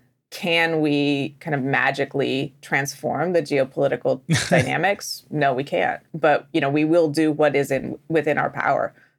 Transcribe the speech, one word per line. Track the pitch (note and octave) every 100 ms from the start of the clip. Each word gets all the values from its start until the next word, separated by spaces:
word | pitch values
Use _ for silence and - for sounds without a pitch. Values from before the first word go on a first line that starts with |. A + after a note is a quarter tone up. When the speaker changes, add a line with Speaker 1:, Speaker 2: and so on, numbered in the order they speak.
| _ _ _
Speaker 1:
Can | - F3+ E3+ E3 D#3+
we | D3+ C#3+ C#3+ C#3+ C3+ -
kind | E3
of | C#3+
magically | C3 C3 C3 C#3+ C#3 C#3 B2 C3 C#3+ -
transform | - C#3+ C#3 - - C3 E3+
the | F3
geopolitical | D3 C#3+ C3 - C#3 C3+ C#3 B2+ -
Speaker 2:
<laughs> | D3+ -
Speaker 1:
dynamics? | B2+ C3+ C#3 F3+ G3+ - - -
No, | D3+ C#3
we | B2+
can't. | C#3+ F3 - - _
But, | D#3 D3+ D3 -
you | E3
know, | C#3
we | D3+
will | D#3 E3+ D#3+
do | C#3+ D#3
what | D3+ D3+
is | C#3 C#3
in, | C3+ B2+ - -
within | D#3+ D3+ C#3
our | C#3
power | C3+ - C#3 - - _